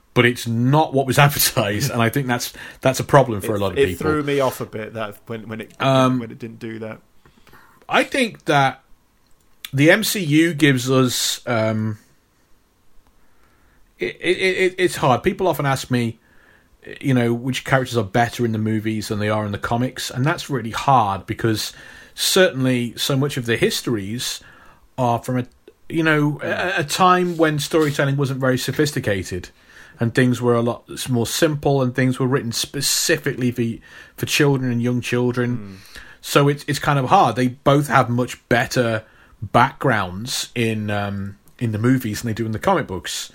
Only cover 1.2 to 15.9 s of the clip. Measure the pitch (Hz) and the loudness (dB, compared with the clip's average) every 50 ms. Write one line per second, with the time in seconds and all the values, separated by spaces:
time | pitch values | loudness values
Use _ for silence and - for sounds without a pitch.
1.2 | 143 143 143 135 - - - 127 110 101 104 104 - 135 - 120 117 113 - 143 | 6 6 4 2 -2 0 0 0 0 0 0 -2 -2 -2 0 0 0 0 0 -2
2.2 | 139 123 120 120 - - - - - - - - - 135 127 - 127 - - 143 | -2 -2 -2 -4 -4 -8 -12 -14 -18 -18 -8 -4 -2 0 0 -2 0 4 6 6
3.2 | 127 120 110 101 - 113 110 101 98 98 - - 139 131 92 - - 156 156 151 | 6 4 0 -4 -4 -4 -2 -2 -2 -2 0 0 0 0 0 -2 -2 -2 -2 -2
4.2 | 147 143 143 139 135 127 - - 123 - - 110 110 107 110 113 110 104 101 - | -2 -2 -2 0 0 -2 -2 -6 -10 -10 -10 -12 -12 -10 -10 -10 -10 -10 -12 -14
5.2 | _ - 117 113 107 113 110 110 107 - - - 127 135 135 131 131 127 127 127 | _ -12 -12 -12 -12 -10 -12 -12 -12 -12 -8 -4 0 2 2 4 4 2 2 0
6.2 | 117 113 123 127 120 113 113 113 - 113 113 110 110 110 110 - _ _ _ - | -4 -8 -12 -14 -14 -14 -14 -12 -12 -12 -10 -10 -10 -12 -14 -14 _ _ _ -20
7.2 | _ _ _ _ _ - - - - _ _ _ _ - - 202 277 - - 285 | _ _ _ _ _ -20 -20 -20 -20 _ _ _ _ -2 0 0 0 0 0 -2
8.2 | 254 220 147 - - - 151 143 135 135 - - _ _ - - _ _ _ _ | -2 -2 -4 -6 -2 0 2 2 2 2 0 -6 _ _ -20 -20 _ _ _ _
9.2 | _ _ _ _ _ _ _ _ - - - 135 143 160 180 214 208 - - 220 | _ _ _ _ _ _ _ _ -14 -6 0 2 4 6 6 4 2 -2 -4 -4
10.2 | 180 147 143 156 165 170 175 143 151 143 135 127 120 131 135 131 131 127 - - | -2 2 4 4 4 2 2 2 2 4 4 2 2 2 2 4 2 2 0 -2
11.2 | - - - - - - 123 113 110 110 110 110 110 110 107 - _ _ _ _ | -4 -4 -4 -6 -4 -4 -2 0 0 0 0 -2 -2 -4 -6 -8 _ _ _ _
12.2 | _ _ _ _ _ _ _ - _ _ _ _ _ - - - - _ _ _ | _ _ _ _ _ _ _ -20 _ _ _ _ _ -20 -20 -20 -20 _ _ _
13.2 | _ - _ _ _ _ _ _ _ _ _ _ _ _ _ - - - - - | _ -20 _ _ _ _ _ _ _ _ _ _ _ _ _ -8 -8 -8 -8 -4
14.2 | - 165 185 - 185 190 185 - 190 180 180 - 185 175 - - - 143 123 113 | -2 -2 -2 0 0 -2 0 2 0 0 0 0 0 0 0 2 2 2 2 2
15.2 | - 185 202 - 196 180 156 147 147 139 135 131 - - | 2 -2 -2 0 0 0 0 0 0 -2 -2 -2 -2 -2